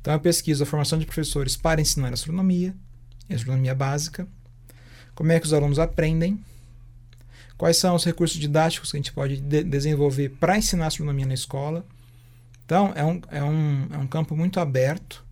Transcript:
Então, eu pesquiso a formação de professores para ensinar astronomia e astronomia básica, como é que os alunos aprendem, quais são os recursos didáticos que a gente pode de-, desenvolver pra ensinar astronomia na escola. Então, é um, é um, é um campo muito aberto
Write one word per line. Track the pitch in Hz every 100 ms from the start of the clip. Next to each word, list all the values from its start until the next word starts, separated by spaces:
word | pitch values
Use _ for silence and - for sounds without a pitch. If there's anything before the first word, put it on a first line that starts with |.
Então, | -
eu | 151
pesquiso | 165 170 - 143
a | 147
formação | 151 143 160
de |
professores | 156 - 151 147 135 -
para | 165 160
ensinar | 147 - 131
astronomia | 127 156 175 190 180 185 190 - - - - -
e |
astronomia | 160 120 131 131
básica, | 131 135 143 156 - 185 - - - - - - - - -
como | 156
é | 165
que | 160
os |
alunos | 151 143 143
aprendem, | 165 - 160 160 170 208 - - - - - - - - - - - -
quais | 165 165
são | 185
os | 175
recursos | 175 165 170 160
didáticos | 147 151 165 - -
que | 147
a |
gente | 143
pode | - 139 139
de-, | 143 147
desenvolver | 151 139 143 151 143 131 139
pra | 135 165 208
ensinar | 214 180 160
astronomia | - 147 139 135
na |
escola. | 131 - 139 143 165 - - - - - - - -
Então, | - 170 196
é | 156
um, | 151 170 -
é | 143
um, | 143 156 151 139 135
é | 147
um | 135
campo | 160 156 151
muito | 175 185
aberto | 160 131 131 165 - - -